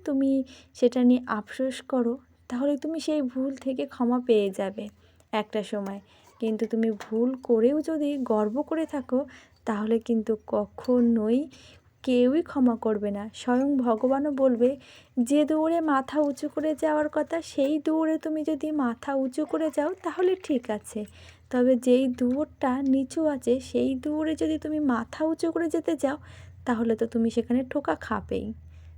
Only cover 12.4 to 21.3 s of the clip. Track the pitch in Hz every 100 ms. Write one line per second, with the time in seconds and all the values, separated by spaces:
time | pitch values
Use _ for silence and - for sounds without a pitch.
12.4 | 349 285 247 - 226 214 208 202 214 -
13.4 | - 247 277 277 240 220 254 269 294 269
14.4 | 269 233 247 269 - - - - 240 294
15.4 | 294 311 320 339 311 269 262 294 294 254
16.4 | 302 - 311 285 311 302 302 302 294 330
17.4 | - - 269 311 311 320 320 320 320 311
18.4 | 302 302 311 302 240 226 - 269 269 285
19.4 | 302 311 311 302 294 381 339 - 370 370
20.4 | - 254 233 214 - 214 214 - -